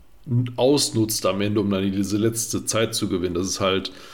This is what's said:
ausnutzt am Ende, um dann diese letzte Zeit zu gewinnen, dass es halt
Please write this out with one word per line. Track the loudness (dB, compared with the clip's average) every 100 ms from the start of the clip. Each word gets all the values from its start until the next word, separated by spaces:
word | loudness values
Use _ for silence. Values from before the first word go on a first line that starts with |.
| -20 -16 -2 0 0 2
ausnutzt | 4 4 2 0 0 0
am | -2 0
Ende, | 0 2
um | 2
dann | 2 0
diese | 0 0 2
letzte | 0 0 -4 -4
Zeit | -2 0 0 -2
zu | -2
gewinnen, | 0 0
dass | -2 -2
es | 0
halt | 0 0 -2 -10 -18